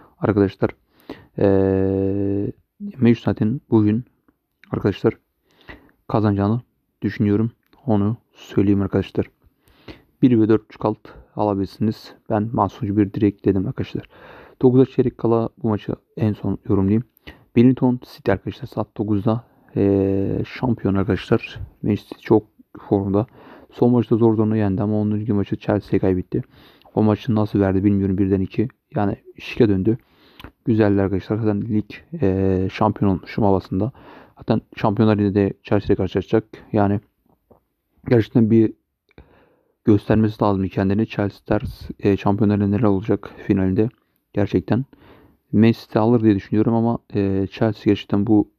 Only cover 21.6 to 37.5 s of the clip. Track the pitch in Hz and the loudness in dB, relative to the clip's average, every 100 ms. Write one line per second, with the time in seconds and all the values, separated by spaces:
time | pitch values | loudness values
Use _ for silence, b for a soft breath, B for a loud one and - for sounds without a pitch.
21.6 | - _ - 101 - - - 110 - _ | -18 _ -4 -4 -6 -12 0 0 0 _
22.6 | _ - - 101 98 98 110 B B B | _ -20 -4 -2 0 -2 -4 B B B
23.6 | - - 123 123 110 113 113 107 107 110 | -16 -2 2 2 2 2 2 2 0 0
24.6 | 101 95 104 107 104 107 110 101 98 107 | 0 -2 -2 -2 -2 -4 -2 -2 -2 -6
25.6 | - 101 - 95 98 92 - 127 - b | -2 -4 -2 0 0 0 -2 -6 -8 b
26.6 | b b b - 107 104 - 107 107 104 | b b b 0 2 0 0 -2 0 0
27.6 | 98 95 101 101 98 95 98 98 95 - | 2 2 2 2 0 0 0 0 -2 -4
28.6 | 113 - _ - 101 - - - - - | -6 -8 _ -4 -4 -4 -12 -20 -8 0
29.6 | 113 95 95 120 B B B B B - | 2 2 0 -2 B B B B B -8
30.6 | - 110 104 101 98 98 - 107 110 101 | -2 2 2 2 0 -2 -4 -4 -2 -2
31.6 | 113 107 - - - 165 104 95 95 92 | -2 -4 -4 -12 -16 -4 -2 0 0 0
32.6 | 92 - 107 - 101 92 - - 104 95 | -2 -2 -2 0 0 -2 -4 -2 2 2
33.6 | - 95 110 B B B B - - 110 | -2 -4 -4 B B B B -8 -4 -2
34.6 | - - 117 104 110 104 101 101 98 - | -4 -4 -2 2 2 2 2 2 0 -2
35.6 | - 107 - 101 92 98 - 110 - - | -4 -2 0 0 -2 -4 0 -2 -2 -10
36.6 | - 107 101 101 - _ _ _ _ | -4 0 0 0 -6 _ _ _ _